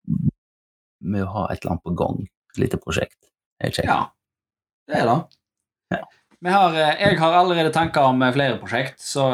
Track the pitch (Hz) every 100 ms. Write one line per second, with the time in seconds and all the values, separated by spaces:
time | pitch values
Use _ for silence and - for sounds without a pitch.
0 | - - - - _ _ _ _ _ _
1 | 87 101 92 104 - - 87 82 87 85
2 | - - - _ _ - - - - 87
3 | - _ _ _ _ - - - - -
4 | - _ _ _ _ _ _ _ - -
5 | 117 131 - _ _ _ _ _ - -
6 | - _ _ _ 175 202 180 160 151 160
7 | 202 160 160 175 180 170 156 147 131 151
8 | 135 127 127 139 135 107 - 117 135 -
9 | - 139 135